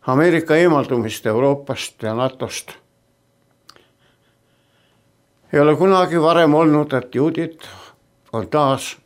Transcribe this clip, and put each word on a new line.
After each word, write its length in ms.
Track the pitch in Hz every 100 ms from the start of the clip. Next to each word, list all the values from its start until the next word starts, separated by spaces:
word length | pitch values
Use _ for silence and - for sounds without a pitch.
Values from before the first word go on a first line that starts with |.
| -
Ameerika 480 | 131 170 165 165 156
eemaldumist 680 | 175 147 127 123 110 104 117
Euroopast 760 | 110 139 139 139 123 - _
ja 100 | 110
natost. 640 | 113 131 131 113 - - - _ _ _ _ _ _ _ _ _ - _ _ _ _ _ _ _ _ _ _ _ _ _ _ _ _ _
Ei 60 | 147
ole 140 | 147 147
kunagi 460 | 190 185 180 165
varem 320 | 156 170 160
olnud, 400 | 151 165 151 147
et 220 | 135 - 123
juudid 500 | 151 160 160 - - - - _ _ _ _
on 120 | 113 92
taas 420 | 151 139 131 - -